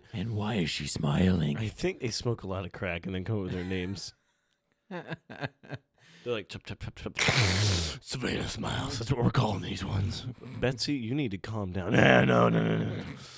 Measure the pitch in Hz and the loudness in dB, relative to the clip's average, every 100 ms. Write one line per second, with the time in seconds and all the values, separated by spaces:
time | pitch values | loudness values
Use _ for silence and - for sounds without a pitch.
0 | - 107 113 107 104 113 78 - 71 - | -6 -6 -4 -2 -2 0 0 -2 -4 0
1 | 143 143 - 85 - 71 110 - 175 190 | 2 4 6 6 2 0 -4 -2 -4 -2
2 | 120 - 123 113 95 92 90 - 95 85 | -4 -2 -2 -4 -4 -6 -6 -6 -4 -4
3 | 92 92 90 110 92 90 90 92 90 98 | -4 -4 -2 -2 -2 -4 -2 -2 -2 -6
4 | - - _ _ _ _ _ _ _ 180 | -10 -14 _ _ _ _ _ _ _ -12
5 | 123 - - - 143 - - 131 _ _ | -10 -12 -12 -12 -12 -12 -16 -16 _ _
6 | - - 120 113 - 104 - - - - | -20 -12 -6 -4 -6 -12 -12 -10 -10 -10
7 | - - - 139 104 92 104 90 80 - | -8 0 2 4 4 4 4 2 0 -6
8 | - 135 - - - 110 - 117 - - | -8 -4 -2 -2 -4 -6 -4 -4 -4 -4
9 | 113 117 120 131 113 98 92 95 95 98 | 0 2 4 4 2 0 -4 -4 -2 0
10 | 98 - - - 120 113 120 123 - 143 | 0 -2 -8 -10 -12 -4 -2 0 -2 -2
11 | 110 143 131 92 - 110 95 92 87 120 | -2 -2 -2 -4 -6 -4 -4 -2 2 6
12 | 131 127 127 120 120 110 110 110 110 107 | 8 8 8 6 6 4 2 2 0 -4
13 | - - - | -8 -12 -14